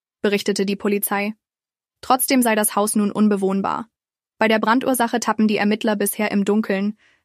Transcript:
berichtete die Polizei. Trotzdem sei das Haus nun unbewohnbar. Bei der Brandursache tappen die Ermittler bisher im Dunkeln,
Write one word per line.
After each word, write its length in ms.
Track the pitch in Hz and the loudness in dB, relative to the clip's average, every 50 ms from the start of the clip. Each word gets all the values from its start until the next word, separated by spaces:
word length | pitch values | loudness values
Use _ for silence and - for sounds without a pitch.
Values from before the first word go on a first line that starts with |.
| _ _ _ - | _ _ _ -4
berichtete 460 | - 208 202 202 - 214 196 208 196 | -2 0 0 0 0 -2 -2 0 -2
die 100 | 202 196 | -2 -2
Polizei. 580 | 196 - 208 202 202 - - 208 202 202 214 220 _ _ _ _ _ _ _ _ _ _ _ _ _ | -2 -2 -2 -2 -2 -2 -2 -2 -2 -2 -4 -8 _ _ _ _ _ _ _ _ _ _ _ _ _
Trotzdem 420 | - - 254 262 - - 277 254 | 0 0 0 0 2 2 2 2
sei 140 | 240 226 220 | 4 4 2
das 180 | 214 214 - - | 2 0 0 0
Haus 220 | 202 208 214 - | 0 -2 0 0
nun 160 | 214 208 202 | 0 0 0
unbewohnbar. 760 | - 202 214 208 208 196 196 190 196 196 185 - - - - _ _ _ _ _ _ _ _ _ _ - | 2 2 2 2 2 2 0 0 0 0 -2 -2 -4 -4 -6 _ _ _ _ _ _ _ _ _ _ -2
Bei 100 | 220 220 | 2 2
der 100 | 220 214 | 2 2
Brandursache 640 | 226 214 233 262 - - 262 240 233 240 - 226 | 2 2 2 2 2 0 0 0 0 0 -2 -2
tappen 280 | - 220 214 - 214 208 | -2 -2 0 2 2 2
die 80 | 208 | 2
Ermittler 400 | - 208 208 214 214 - 220 208 | 0 0 0 0 0 0 -2 -2
bisher 340 | 208 202 202 - - 214 202 | 0 -2 -4 -2 -2 -4 -2
im 140 | - 202 196 | 0 0 0
Dunkeln, 520 | 202 202 220 220 - 196 190 202 208 - _ _ _ _ _ | 2 0 0 0 0 -2 -2 -2 -4 -6 _ _ _ _ _